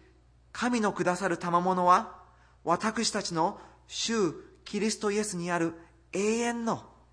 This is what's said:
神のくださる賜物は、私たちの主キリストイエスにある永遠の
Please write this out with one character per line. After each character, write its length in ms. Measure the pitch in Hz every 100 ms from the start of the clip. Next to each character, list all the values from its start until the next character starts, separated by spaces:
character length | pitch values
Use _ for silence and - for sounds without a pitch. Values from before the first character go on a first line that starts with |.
| - - _ _ _
神 300 | - 240 240
の 100 | 208
く 140 | 196 175
だ 100 | 180
さ 140 | 190
る 80 | 170
賜 240 | 180 175
物 240 | 180 185 180
は、 340 | 180 - - - - - - 151
私 440 | 170 214 220 214
た 140 | 208
ち 100 | -
の 280 | 165 175 - - - -
主 460 | - - 226 175 143 - - -
キ 160 | 208
リ 100 | 214
ス 80 | 214
ト 120 | 208
イ 60 | 208
エ 60 |
ス 140 | 208 175
に 120 | 175
あ 80 | 175
る 180 | 165 165 - - -
永 260 | 180 208 226
遠 260 | 240 233 226
の 280 | 156 - - -